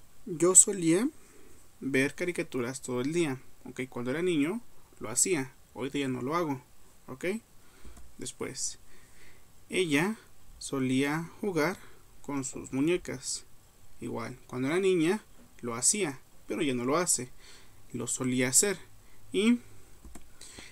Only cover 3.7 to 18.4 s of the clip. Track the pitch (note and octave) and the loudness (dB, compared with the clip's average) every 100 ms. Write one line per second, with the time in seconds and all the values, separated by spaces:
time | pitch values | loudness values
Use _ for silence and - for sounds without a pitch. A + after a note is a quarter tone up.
3.7 | - C3 B2+ B2 D3 F#3 D#3+ C#3+ A#3 - | -6 -6 -4 -2 0 2 4 4 0 -6
4.7 | - - - G#2+ A#2+ G3 E3 C3 - - | -14 -16 -10 -4 2 4 4 0 -6 -16
5.7 | - C3+ C#3+ C3+ B2 B2+ E3 D#3+ C3 - | -6 -4 -2 0 -2 0 2 2 -2 -6
6.7 | - - - - B2+ E3+ A3 - - - | -20 -18 -20 -14 -4 -2 -2 -6 -20 -20
7.7 | - - - - - - - - - - | -14 -12 -10 -12 -10 -10 -6 -8 -4 -6
8.7 | - - - - - - - - - - | -6 -12 -12 -12 -12 -12 -12 -16 -18 -6
9.7 | A#3 F3 C#3+ F#3+ A3 - - - - - | 0 2 4 2 -2 -10 -16 -16 -12 -6
10.7 | C#3 C3 C3 C#3+ D#3 E3 - G#3 E3 D#3 | 0 2 4 2 0 -4 -4 -2 2 0
11.7 | G3 - - - - - C#3+ B2+ - - | 0 -10 -18 -18 -14 -6 -4 -4 -8 -6
12.7 | C3 D3+ F3+ - C3 - - - - - | 0 2 2 -2 -8 -6 -8 -8 -18 -20
13.7 | - - - B2 A#2 A2+ B2+ - B2+ C3 | -18 -14 -10 -6 -6 -6 -10 -10 -4 0
14.7 | F3 G3 F3+ D#3 G#3+ - - - - A#2+ | 4 4 6 4 2 -2 -20 -20 -8 -6
15.7 | A#2 - G#3 E3 B2+ - - - - D3 | 0 2 4 0 -4 -14 -18 -6 0 0
16.7 | B2 B2 D#3 F3 - C#3+ - - - - | 2 2 2 4 2 0 -10 -16 -18 -18
17.7 | - - B2 A#2+ - C3 B2+ | -16 -10 -6 -4 -2 0 2